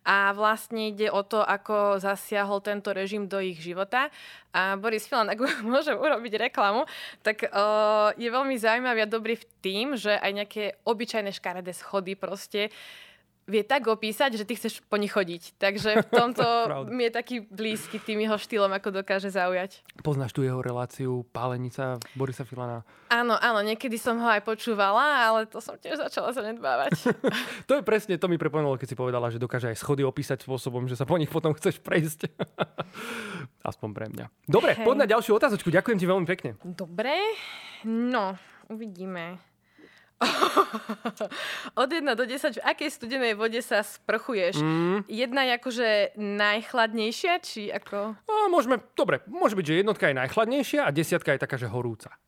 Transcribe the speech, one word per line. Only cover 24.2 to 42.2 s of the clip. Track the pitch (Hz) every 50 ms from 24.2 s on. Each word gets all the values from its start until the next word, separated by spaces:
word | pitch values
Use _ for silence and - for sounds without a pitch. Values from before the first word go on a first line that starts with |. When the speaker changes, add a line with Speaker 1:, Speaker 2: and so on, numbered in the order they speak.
| 233 233
Speaker 1:
aj | 214 208 208
počúvala, | 226 220 220 - 240 220 202 196 196 202 233 277 302 285 262 233
ale | 220 226 220 220
to | 220 - 233
som | - - -
tiež | - - - 311 294
začala | - 269 - - - 254
zanedbávať. | 247 254 208 214 233 233 220 135 127 123 139 143 180 - - 247 - - - 240
Speaker 2:
<laughs> | 202 240 247 - - - -
To | - 262
je | 294 196
presne, | 214 220 214 214 - 180
to | 165 -
mi | 185 170
pripomenulo, | 160 - 156 131 156 151 143 131
keď | 123 135
si | - 127
povedala, | 113 127 127 123 123 120
že | 120 113
dokáže | 117 123 120 - 127 120
aj | 120 113
schody | - - - 143 139 139
opísať | 131 - - 139 - 135 -
spôsobom, | - - 131 123 - 135 120 123 123
že | 127 127
sa | 120 139
po | 120 165
nich | 175 151
potom | - - 165 156 160
chceš | 147 - - 196 - -
prejsť. | _ - - 175 151 160 - - - 165 _ - - - _ - - - _ - 165 185 -
<laughs> | - 233 233 233 233 220 208 190 175 143 120 _ _ _ -
Aspoň | 107 _ - 107
pre | 101 98 110
mňa. | 110 - 120 120 113 _ _ _
Dobre, | - 147 220 254 302 -
Speaker 1:
Hej. | 226 220
Speaker 2:
poď | 226 269
na | 277 269 196
ďalšiu | 214 240 - - 208
otázočku. | 214 320 269 208 185 -
Ďakujem | 175 151 185 - - 233
ti | 185 185
veľmi | 175 185 196 175
pekne. | 151 190 - - 131 107 -
Speaker 1:
Dobre, | - 180 175 - 190 160 175 180 220 262 302 359 403 440 440 - - - - - - - - - -
no, | 220 226 226 240 247 254 233 202 190 190 180 - - - - -
uvidíme. | _ 220 220 233 220 185 175 185 190 185 175 165 170 185 180 _ _ _ _ _ _ _ _ - - - - _ _ _ _
<laughs> | - - - - - 359 - - 339 - - 220 - - 214 - - 233 202 - 220 185 269 - - - - - - 247 _
Od | 214 254 262
jedna | 330 - 285 285 233
do | 214